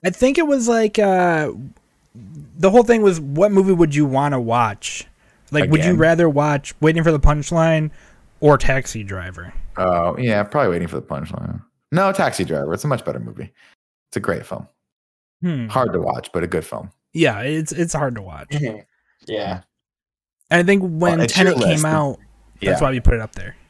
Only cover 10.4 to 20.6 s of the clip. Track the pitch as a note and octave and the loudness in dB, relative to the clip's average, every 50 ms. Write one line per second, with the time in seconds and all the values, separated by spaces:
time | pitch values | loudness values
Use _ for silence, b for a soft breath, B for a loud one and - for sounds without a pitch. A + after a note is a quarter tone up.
10.4 | G#2 - - D3+ C#3 G2+ F2 E2+ E2+ E2 E2+ C#2+ - - - C#2 D#2 E2 - - | -2 -2 -2 0 0 0 0 -2 -4 -6 -8 -10 -8 -8 -10 -10 -10 -10 -10 -10
11.4 | - - - F#2 - _ _ _ _ _ - E3 G3 G3 F#3+ G3 F3+ C3+ - - | -10 -8 -10 -10 -14 _ _ _ _ _ -2 0 0 0 2 0 0 0 0 -2
12.4 | - - E2 D2 C#2 D2 E2+ G2+ - D3+ C3 - - - C2+ C2 A#1 A#1 A1+ - | -4 -2 -2 -4 -2 -4 -6 -4 -2 -4 -4 -4 -4 -8 -8 -8 -8 -12 -14 -14
13.4 | - - b b b b b b _ _ _ _ _ _ - - G2+ - F2 D#2 | -16 -16 b b b b b b _ _ _ _ _ _ -10 -8 -4 -4 -6 -6
14.4 | - - - - - - _ _ _ _ _ _ _ _ _ _ _ _ _ _ | -6 -12 -12 -14 -14 -18 _ _ _ _ _ _ _ _ _ _ _ _ _ _
15.4 | - F3 E3 C3+ A#2 A2 G#2 C3 B2+ A2 F2+ F2 E2+ - - B1 - - - E2+ | -6 -6 -6 -6 -8 -4 -2 -2 -2 0 -2 -4 -4 -4 -6 -6 -8 -8 -6 -6
16.4 | E2 E2+ E2+ E2+ D#2 - - A1 - F#2+ _ _ _ _ _ D#3+ E3 C#3+ A2 G2+ | -6 -4 -4 -6 -6 -6 -12 -14 -14 -14 _ _ _ _ _ -2 0 0 0 -4
17.4 | A#2 C3+ D3+ D#3+ D#3+ - - E3+ E3+ E3 - D3+ C#3+ C3 B2 A2+ G2 F#2+ E2 D2 | -6 -6 -4 -4 -6 -6 -4 -6 -6 -4 -4 -4 -4 -4 -6 -8 -12 -14 -16 -18
18.4 | D#2 - C#3+ D3 D3 A#2+ A2 G#2 G2+ _ _ _ _ _ _ _ _ - A2+ G#2+ | -14 -8 -6 -4 -4 -6 -8 -10 -16 _ _ _ _ _ _ _ _ -10 -8 -6
19.4 | G#2 G2 F#2+ F2+ F#2 _ _ _ _ _ _ _ _ _ _ _ _ _ _ _ | -6 -6 -8 -10 -12 _ _ _ _ _ _ _ _ _ _ _ _ _ _ _
20.4 | _ _ D#3+ F3 | _ _ 2 2